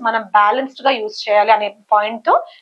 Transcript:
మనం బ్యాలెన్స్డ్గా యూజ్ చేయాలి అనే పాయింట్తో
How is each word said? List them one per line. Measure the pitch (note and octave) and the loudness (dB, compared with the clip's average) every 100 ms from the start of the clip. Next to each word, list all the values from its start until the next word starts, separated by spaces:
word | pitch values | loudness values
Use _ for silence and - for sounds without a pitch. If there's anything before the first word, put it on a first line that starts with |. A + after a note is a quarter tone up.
| A#3 | -4
మనం | A3+ G#3 | -4 0
బ్యాలెన్స్డ్గా | G#3 G#3 B3+ C4+ - C4 B3 | 2 2 0 -6 -4 -2 -2
యూజ్ | G#3+ - | -6 -8
చేయాలి | A3 G#3 G#3 | 0 2 4
అనే | G#3+ G#3 - - | 2 0 -8 -2
పాయింట్తో | G#3 G#3+ A#3 D#4+ E5+ - - | 0 0 -6 0 0 -2 -18